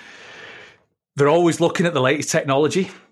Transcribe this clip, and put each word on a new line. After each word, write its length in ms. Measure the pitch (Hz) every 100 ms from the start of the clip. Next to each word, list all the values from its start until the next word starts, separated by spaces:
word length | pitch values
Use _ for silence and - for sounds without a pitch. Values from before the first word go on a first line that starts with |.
| - - - - - - - _ _ _ _
they're 140 | 143 143
always 320 | 170 170 160
looking 260 | 170 170 170
at 80 |
the 60 | 143
latest 320 | 127 147 -
technology. 580 | 165 147 135 151 185 185 - _